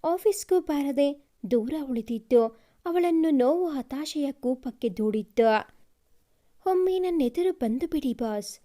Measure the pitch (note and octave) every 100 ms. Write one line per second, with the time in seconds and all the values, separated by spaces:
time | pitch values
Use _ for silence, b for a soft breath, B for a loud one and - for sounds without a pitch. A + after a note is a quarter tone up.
0 | D#4 F4+ G#4+ G4 - F#4 - C#4+ C#4 C4
1 | C#4+ C#4+ _ _ G3 A#3+ A3+ D#4 C#4 A#3
2 | A3+ A#3 - B3 A3+ A3+ b b F4 E4+
3 | F4 E4 D#4+ C#4+ B3 E4+ F4+ C#4+ B3 C4
4 | D4+ D#4 C#4+ C4 B3 B3+ C4 - A#3 F3+
5 | G#3+ G#3+ G#3 - A3+ G#3+ - - _ _
6 | _ _ _ _ _ _ F#4+ F#4 F#4 F#4
7 | F#4 E4+ B3 A#3+ F#4 F4+ A#3 A#3+ E4 D#4
8 | C4+ A#3 A3+ G#3 G#3 -